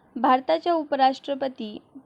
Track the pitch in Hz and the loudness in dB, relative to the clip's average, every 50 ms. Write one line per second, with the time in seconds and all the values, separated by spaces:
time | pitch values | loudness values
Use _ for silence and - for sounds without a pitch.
0 | _ _ - 247 226 - 254 262 262 - 320 330 - 349 339 320 302 302 285 269 | _ _ -6 0 2 2 2 2 2 0 -2 0 0 0 0 0 -2 -2 0 4
1 | 262 262 269 - - - 277 269 277 262 262 - 226 214 208 - - _ - 269 | 4 4 2 0 -6 -6 -6 -4 -4 -6 -6 -8 -12 -12 -12 -14 -18 _ -20 -20
2 | - | -16